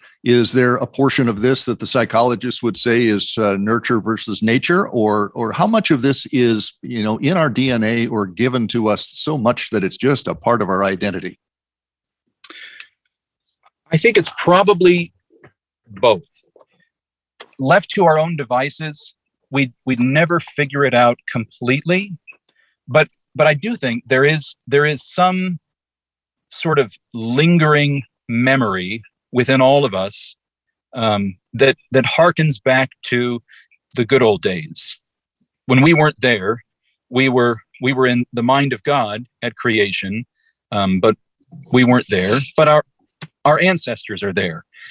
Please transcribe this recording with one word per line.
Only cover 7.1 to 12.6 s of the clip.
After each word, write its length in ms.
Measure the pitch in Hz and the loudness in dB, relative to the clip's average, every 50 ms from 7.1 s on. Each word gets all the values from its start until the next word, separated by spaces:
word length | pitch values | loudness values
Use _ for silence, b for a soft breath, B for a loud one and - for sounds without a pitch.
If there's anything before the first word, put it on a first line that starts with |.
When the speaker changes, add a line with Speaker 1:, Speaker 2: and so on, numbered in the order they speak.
| 110 - | -2 -2
Speaker 1:
in 180 | - 139 185 | -2 0 0
our 140 | 175 156 139 | 2 0 0
D 200 | 104 127 131 131 | 0 0 0 0
N 140 | 123 117 107 | 0 0 0
A 220 | 110 117 117 117 | 0 0 -2 -2
or 200 | 107 120 104 101 | -2 -2 -4 -4
given 400 | 92 87 90 120 127 127 127 113 98 | -4 -4 -2 -2 -2 0 -2 -4 -2
to 200 | - 117 107 107 | -2 -2 0 0
us 180 | 104 - - | 0 -2 -4
so 300 | - - - - 151 156 | -8 -8 -8 -6 -4 -4
much 320 | 135 107 117 120 - - - | -2 0 0 -2 -2 -4 -4
that 140 | 110 101 95 | -4 -2 -2
it's 140 | 90 - - | -4 -4 -2
just 280 | 123 135 139 - - | 0 0 0 0 -2
a 80 | 95 80 | -6 -8
part 280 | 76 - 113 120 113 | -4 -2 0 0 0
of 60 | 101 90 | 0 -2
our 140 | 95 95 98 | -2 -2 0
identity? 540 | 98 95 87 104 101 90 90 95 92 - _ _ _ _ _ _ _ _ _ _ _ _ _ _ _ _ _ _ _ _ _ - - B B | -2 -2 -2 -4 -6 -6 -6 -10 -12 -14 _ _ _ _ _ _ _ _ _ _ _ _ _ _ _ _ _ _ _ _ _ -20 -20 B B